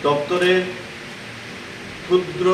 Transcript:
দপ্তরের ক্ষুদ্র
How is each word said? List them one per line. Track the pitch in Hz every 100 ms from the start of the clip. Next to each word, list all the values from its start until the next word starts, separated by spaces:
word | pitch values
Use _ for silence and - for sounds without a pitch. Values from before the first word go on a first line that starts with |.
| 143
দপ্তরের | 147 147 180 180 185 185 - - - - - - - - - - - - -
ক্ষুদ্র | - 180 - 180 180